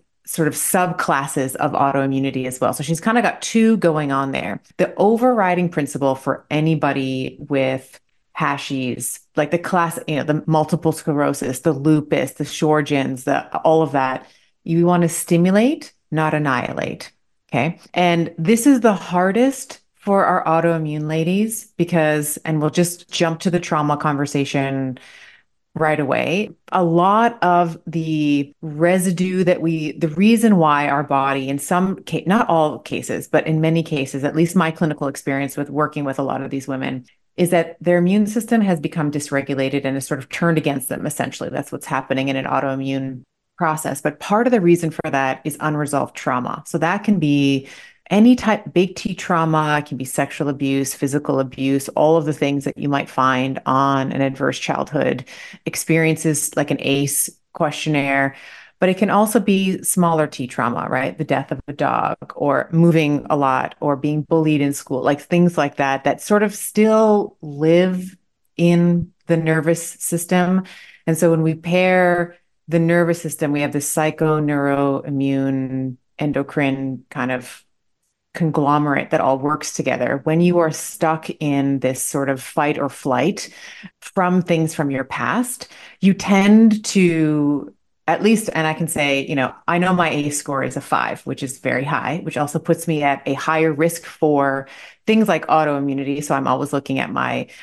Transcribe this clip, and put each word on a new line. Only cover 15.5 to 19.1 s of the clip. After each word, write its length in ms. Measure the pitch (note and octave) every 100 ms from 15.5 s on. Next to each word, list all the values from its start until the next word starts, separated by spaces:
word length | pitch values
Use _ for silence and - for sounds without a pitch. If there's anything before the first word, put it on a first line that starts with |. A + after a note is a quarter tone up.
| G3+ B3 D#4 - _ _
not 240 | D#3 D#3
annihilate. 800 | D3+ D3 B2 - - - - - _ _ _ _
Okay. 280 | C#3 D3 - -
And 400 | - F3+ E3+ E3 -
this 300 | E3 A3+ A#3
is 140 | C4
the 120 | A3+
hardest 880 | F#3+ -